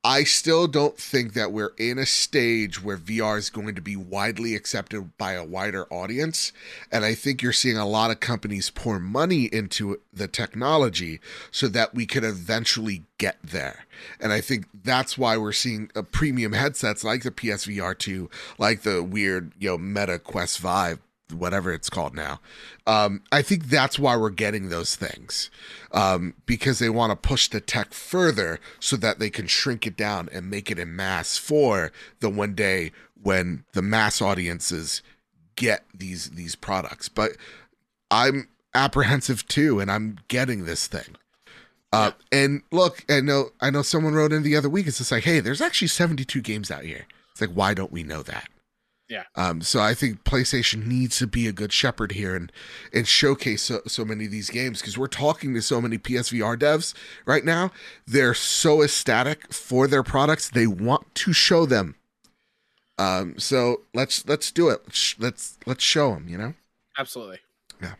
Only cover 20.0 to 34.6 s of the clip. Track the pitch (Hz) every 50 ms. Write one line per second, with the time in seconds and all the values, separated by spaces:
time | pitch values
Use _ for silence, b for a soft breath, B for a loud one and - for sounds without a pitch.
20 | 101 92 87 85 _ - - 101 87 87 - - 85 92 87 98 95 85 82 -
21 | _ _ _ _ _ _ 82 85 87 90 90 98 87 92 85 78 - - - 95
22 | 82 71 - - 76 71 71 71 B B B B B B B B B - 110 107
23 | 107 104 98 101 _ _ - 147 143 - 202 180 160 127 139 147 131 135 - -
24 | 139 135 123 117 110 110 98 85 110 104 104 107 95 92 85 85 85 - - -
25 | 98 - - - - - - - - - B B B B B B B B - 95
26 | 101 95 95 87 87 90 - _ _ - 120 110 - 135 131 - 120 113 110 117
27 | 117 110 101 - - - 135 123 - - - 107 - - - 123 101 - - -
28 | - - - 185 180 165 131 104 98 82 82 78 B B B B - - 135 117
29 | 95 110 104 - 110 104 - - 101 82 - - - 143 123 110 - 110 87 -
30 | 107 104 104 92 85 82 - 92 87 92 101 101 101 - 110 85 87 85 82 90
31 | 98 95 95 85 82 - - - - - 147 151 143 127 104 98 82 73 B B
32 | B B B B - 107 98 104 101 104 98 87 104 98 95 95 82 80 B B
33 | B B B _ 101 98 95 92 90 87 87 65 - _ _ 95 92 101 110 110
34 | 107 104 - - 110 98 98 92 90 87 85 87